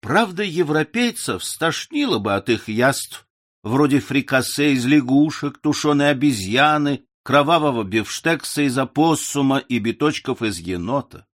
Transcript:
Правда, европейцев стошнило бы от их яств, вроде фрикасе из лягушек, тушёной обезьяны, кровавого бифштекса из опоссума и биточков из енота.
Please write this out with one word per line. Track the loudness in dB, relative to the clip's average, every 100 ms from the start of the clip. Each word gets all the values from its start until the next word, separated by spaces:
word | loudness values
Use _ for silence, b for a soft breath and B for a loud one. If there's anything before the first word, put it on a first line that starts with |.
Правда, | 0 0 0 -2
европейцев | -4 -2 0 0 -2 -2 -2 -4 -6 -6
стошнило | -8 -4 -4 -4 -6 -4 -2 -2
бы | 0
от | -2 0
их | -2 -2
яств, | 0 2 0 -8 -16 _ _ _ _
вроде | -2 2 4 2
фрикасе | 2 -4 0 0 0 0 2
из | 2
лягушек, | 4 4 4 4 4 0 -8 -4
тушёной | -2 0 2 2 2
обезьяны, | 2 0 0 -2 2 2 2 0 -4 _ _
кровавого | 0 2 4 2 2 -2
бифштекса | -2 -2 -2 -4 -2 -2 -2 -2 0
из | 0
опоссума | -2 2 2 2 -2 0 0 0
и | -2 -2
биточков | -2 0 -2 -2 -6 -4
из | -4 -4
енота. | -6 -6 -4 -4 -6 -18 _